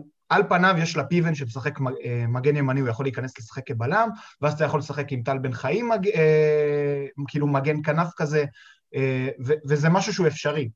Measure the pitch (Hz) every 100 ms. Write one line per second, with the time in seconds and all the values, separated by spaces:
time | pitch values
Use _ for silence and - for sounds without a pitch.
0 | - _ _ 175 202 180 185 175 165 156
1 | 135 175 165 147 127 131 143 143 131 135
2 | - 120 117 123 131 147 135 131 131 117
3 | 135 127 127 - 113 - - 117 123 196
4 | 226 208 - - 151 151 147 147 123 143
5 | 139 131 117 135 131 120 - 190 240 220
6 | 190 160 156 156 151 151 147 147 143 143
7 | 139 - 143 151 143 139 135 151 151 151
8 | 170 - 156 151 143 - - _ _ -
9 | 135 131 131 131 123 151 139 147 160 180
10 | 196 190 165 - 147 147 120